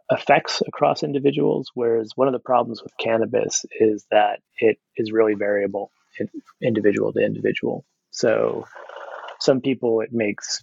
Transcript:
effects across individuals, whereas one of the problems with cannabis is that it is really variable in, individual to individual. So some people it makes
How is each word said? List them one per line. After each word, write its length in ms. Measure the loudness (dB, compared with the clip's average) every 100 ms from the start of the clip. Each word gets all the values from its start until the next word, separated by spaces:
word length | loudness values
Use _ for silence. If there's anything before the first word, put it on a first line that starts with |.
| -4
effects 520 | 0 4 4 2 -4 -4
across 360 | 0 0 0
individuals, 680 | -2 0 0 2 2 0 -4
whereas 380 | -2 0 0 -2
one 140 | 0 0
of 40 |
the 60 | 0
problems 440 | 2 2 0 -6
with 100 | -12 -6
cannabis 680 | 0 0 2 0 0 -4 -6 2
is 240 | 2 2 0
that 300 | 2 2 0 _ 0
it 200 | 0 0 _ -6
is 140 | 0
really 240 | 2 2
variable 560 | 2 0 0 -2 -4 -10 _ _ -10
in, 80 | -10 -10 -18 -6
individual 520 | -2 2 2 2 0
to 60 | 0
individual. 680 | 0 0 -2 -2 -4 -6 -12 _ _
So 560 | -2 0 2 0 -2 -10 -16 -18 -18 -16 -16 -16 -2
some 200 | 2 2
people 420 | 0 0 0 0
it 100 | 0
makes 500 | -2 -2 -4 -8 -10